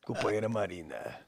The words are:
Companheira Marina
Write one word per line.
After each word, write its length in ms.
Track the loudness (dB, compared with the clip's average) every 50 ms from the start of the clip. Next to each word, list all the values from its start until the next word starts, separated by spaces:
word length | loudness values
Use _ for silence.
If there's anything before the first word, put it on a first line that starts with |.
| -4
Companheira 440 | -4 -2 2 2 4 4 4 2 2
Marina 680 | 2 2 0 0 -2 -6 -8 -8 -8 -6 -6 -8 -8 -10 -16